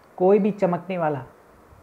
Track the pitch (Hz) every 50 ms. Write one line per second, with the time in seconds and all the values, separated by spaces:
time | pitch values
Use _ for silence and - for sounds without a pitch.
0 | _ _ _ - 180 185 202 214 196 214 202 - 196 175 175 170 - 185 185 175
1 | 165 151 147 131 123 - - - _ _ - - _ _ - -